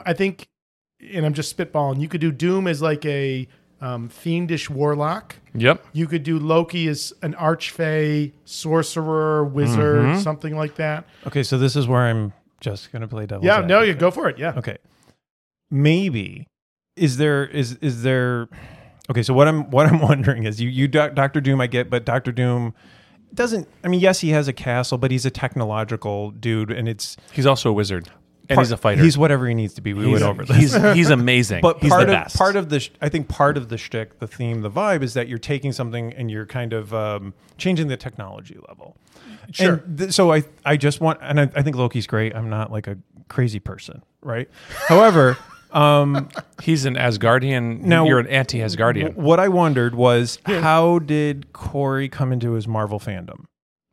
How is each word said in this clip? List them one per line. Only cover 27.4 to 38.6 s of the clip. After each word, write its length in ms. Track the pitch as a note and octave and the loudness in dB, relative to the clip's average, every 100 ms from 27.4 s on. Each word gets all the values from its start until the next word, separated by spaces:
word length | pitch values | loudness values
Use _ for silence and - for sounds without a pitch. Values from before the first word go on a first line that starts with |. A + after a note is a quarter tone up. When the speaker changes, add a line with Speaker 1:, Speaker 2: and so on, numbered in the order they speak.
| C3+ | 2
Speaker 2:
also 240 | C3+ A#2+ | 2 2
a 20 | |
wizard, 380 | G#2 G2 F#2 E2 - _ _ - | 0 0 -4 -8 -20 _ _ 0
and 80 | C3+ | 2
Speaker 3:
part 100 | A#2 | 2
Speaker 2:
he's 60 | |
a 40 | A2 | 2
fighter. 240 | A2 G#2 | 2 4
Speaker 3:
he's 120 | D#3+ C#3+ | 4 6
whatever 300 | D#3 C#3 B2 | 2 2 0
he 80 | |
needs 200 | A#2 G#2+ | -2 -2
to 60 | - | -6
be. 140 | G2+ | -8
We 120 | G2+ A2 | -2 2
Speaker 2:
He's, 60 | |
Speaker 3:
went 100 | G#2+ | 2
over 200 | G#2 G2+ | 2 -2
this. 120 | - A#2 | 2 4
Speaker 2:
he's, 180 | C#3 G3+ G#3 | 6 6 4
he's 160 | F3 D#3 | 6 6
amazing. 500 | C3 B2 B2 G#2+ G2 | 4 4 2 2 2
Speaker 3:
But 180 | E3+ D#3+ | 2 4
Speaker 2:
He's 100 | D3 | 4
Speaker 3:
part 180 | F3+ - | 6 6
Speaker 2:
the 40 | - | 2
Speaker 3:
of, 80 | |
Speaker 2:
best. 120 | - - | 0 0
Speaker 3:
part 200 | B3+ G3+ | 2 2
of 120 | E3 | -2
the 120 | D3 | -4
sh-, 100 | - - | -4 -8
I 80 | D3 | -4
think 200 | D#3+ C#3 | -4 -4
part 280 | - D3 C#3 | 0 0 0
of 120 | A#2 | -6
the 100 | A2+ | -10
shtick, 400 | - A2+ A2 - | -8 -10 -10 -12
the 80 | A2 | -14
theme, 360 | - A#2+ A#2 | -8 -6 -6
the 80 | G#2 | -6
vibe 320 | A#2+ G#3 F3 | -4 0 0
is 100 | C3 | -2
that 140 | B2 A#2+ | -4 -6
you're 100 | A#2 | -6
taking 320 | - C#3+ C#3 | -6 -4 -4
something 420 | B2+ A#2+ A#2+ A#2 | -6 -6 -6 -8
and 140 | A#2+ A#2+ | -8 -8
you're 140 | G#2+ G#2+ | -8 -8
kind 260 | B2+ A#2 | -8 -6
of, 200 | A2+ G#2 | -6 -6
um, 400 | A2 G#2+ G#2 G2 - _ - | -4 -4 -6 -8 -16 _ -6
changing 280 | F#3 E3+ D3+ | -2 -2 -2
the 100 | B2+ | -6
technology 600 | C3 - G2 G2+ - - | -10 -14 -16 -18 -20 -20